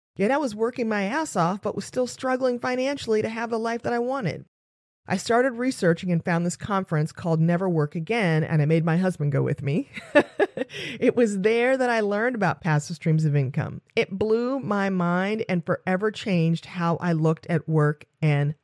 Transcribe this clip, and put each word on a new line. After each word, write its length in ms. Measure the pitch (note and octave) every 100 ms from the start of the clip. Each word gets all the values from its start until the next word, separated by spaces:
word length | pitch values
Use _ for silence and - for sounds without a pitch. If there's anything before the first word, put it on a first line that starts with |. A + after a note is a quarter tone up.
| _ -
yet 140 | G3+
I 80 | C4+
was 160 | C#4+
working 340 | G#3 A3+ B3+ A3
my 180 | G#3 G3
ass 300 | C#4 D#4 F#3+
off 240 | E3+ G3
but 160 | G#3 -
was 100 | -
still 200 | B3+ B3
struggling 540 | - C4 B3+ B3+ B3
financially 640 | B3+ B3+ C4 C#4+ - G#3+
to 60 | G#3+
have 200 | A3+ A#3
the 80 | A3+
life 240 | A3+ A#3
that 120 | A#3
I 60 | A#3+
wanted? 460 | A#3+ C4+ F#3+ D#2 - _ _ _ _ _ -
I 120 | F#3+
started 360 | - A#3 C4
researching 600 | A#3 B3+ C4 F3+ E3+ F#3
and 100 | E3+
found 220 | F#3 E3+ F3
this 100 | -
conference 560 | - G3 F#3+ D#3 D#3
called 300 | - F3 D#3+
Never 260 | E3 F3 F#3+
Work 260 | E3 D3
Again, 480 | E3+ D#3+ A#3 F#3 D#3
and 200 | D3 D#3
I 40 | D3
made 200 | E3 E3
my 100 | D#3+
husband 380 | F#3 F3+ D3
go 80 | C#3+
with 200 | C3 C#3
me. 280 | C#3 D#3+ C#4 - -
<laughs> 100 | D4 - - - - C4 - E4+ A#3+
It 160 | B3+ -
was 260 | A#3+ G3+
there 360 | G3 A#3 B3 C4
that 120 | B3
I 100 | A#3
learned 360 | G#3 G3+ A#3 A#3+
about 260 | F3+ -
passive 340 | E3+ D3+ D3 E3
streams 300 | E3 D#3+ D#3
of 100 | C#3+
income. 460 | C3 D3+ G#2+ - - -
It 220 | A3+ G3
blew 420 | G#3+ A3+ A#3+ C4+
my 300 | A3 G3+ G3
mind 560 | F#3 F3 F3 F#3+ A3 -
and 160 | F3+
forever 460 | D#3+ F3+ - F#3 G#3+
changed 560 | G#3 - F3+ E3 E3 -
how 300 | F#3 E3+ E3+
I 180 | F3
looked 320 | D#3+ D#3 D#3+ -
at 200 | E3 -
work 360 | D#3 D3 D3+ - _
and 340 | D#3 C#3+ D3 D3+